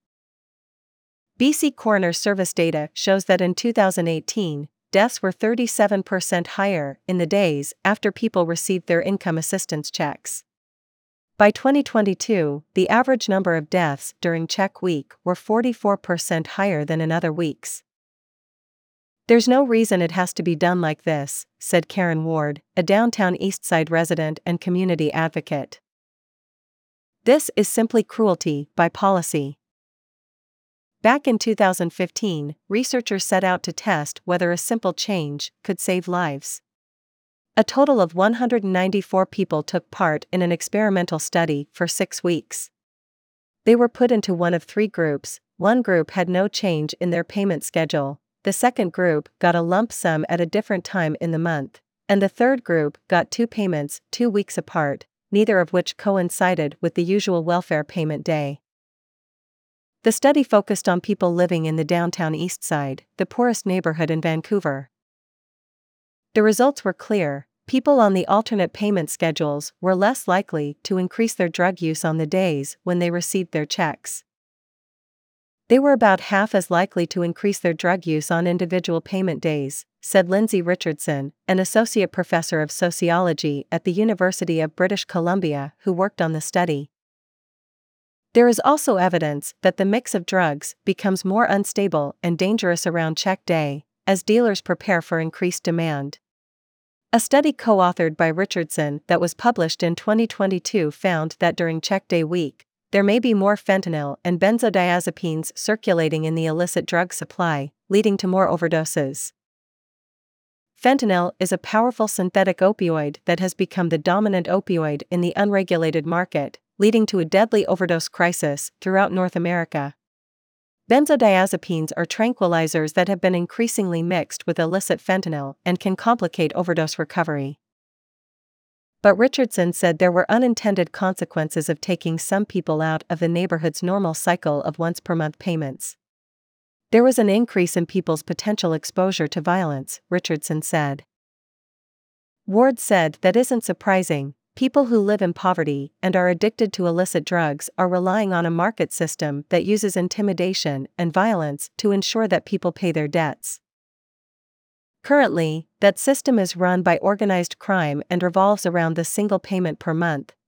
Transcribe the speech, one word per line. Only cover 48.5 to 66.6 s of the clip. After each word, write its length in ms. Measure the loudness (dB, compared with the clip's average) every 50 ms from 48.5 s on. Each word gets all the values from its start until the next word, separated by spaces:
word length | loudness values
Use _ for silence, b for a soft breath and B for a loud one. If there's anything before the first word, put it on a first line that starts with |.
second 400 | -2 0 0 0 0 0 -4 -4
group 360 | -2 0 0 2 0 0 -4 _ _ 0
got 160 | 2 2 2
a 80 | 2
lump 300 | 0 0 0 0 0 -2
sum 340 | -6 -4 -2 0 0 0 -2 -2
at 120 | -2 -2
a 60 | -2
different 380 | -2 -2 -4 -2 -2 -4 -6 -6
time 320 | -6 -4 -2 -2 -2 -2 -4
in 100 | -4 -2
the 80 | -2 -2
month, 420 | -2 -2 -2 -4 -6 -8 _ _ _ _ _ _ _ 0
and 120 | 2 2
the 80 | 2 0
third 360 | _ 0 2 2 2 0 -2
group 340 | -2 -2 0 0 -2 -6 _ _
got 240 | 0 0 0 0 -2
two 160 | -2 -4 -4
payments 540 | -4 -2 -4 -2 -2 -2 -2 -4 -6 -10 -14 _ -12
two 180 | -4 -2 -2 0
weeks 300 | 0 -2 -2 -2 -6 -10
apart, 480 | -8 -6 -4 -2 -2 -2 -4 -6 -12 _ _ _ _ 0
neither 300 | 2 2 4 4 4 2
of 120 | 2 2
which 240 | 0 0 0 -2 -8
coincided 800 | -4 -2 0 0 0 0 -2 -2 0 0 0 2 0 -2 -4 -4 -4
with 160 | -4 -2 -2
the 80 | -2 0
usual 400 | 0 0 0 0 0 -2 0 0
welfare 400 | 0 -2 -2 0 -2 -2 -2 -2
payment 400 | -4 -4 -4 -2 -2 -4 -4 -4
day. 360 | -2 -2 -2 -2 -6 -8 -10 _ _ _ _ _ _ _ _ _ _ _ _ _ _ _ _ _ _ _ _ _ _ _ _ _ _ _ _
The 100 | 0 0
study 300 | 0 4 2 4 4 4
focused 460 | 2 4 2 2 2 2 -4 -2 0 0
on 120 | 0 0
people 320 | 0 -4 -2 0 0 0
living 340 | 2 2 2 2 0 -2 -2
in 100 | -2 -2
the 80 | -2 0
downtown 500 | 0 0 0 0 -2 -2 -4 -4 -4 -2
East 300 | -4 -4 -6 -6 -8 -6
Side, 400 | -4 -4 -4 -4 -6 -8 -10 _ _ _
the 100 | -6 -6
poorest 380 | -6 -2 0 0 0 0 -2 -2
neighborhood 460 | -2 -2 0 -2 -2 -2 -2 -2 -2
in 100 | -2 -2
Vancouver. 680 | 0 -2 -2 -2 -2 -2 -2 -2 0 -2 -4 -4 -10 _ _ _ _ _ _ _ _ _ _ _ _ _ _ _ _ _ _ _ _ _ _ _ _ _ _ _ _ _ 2
The 80 | 4
results 420 | 4 4 4 4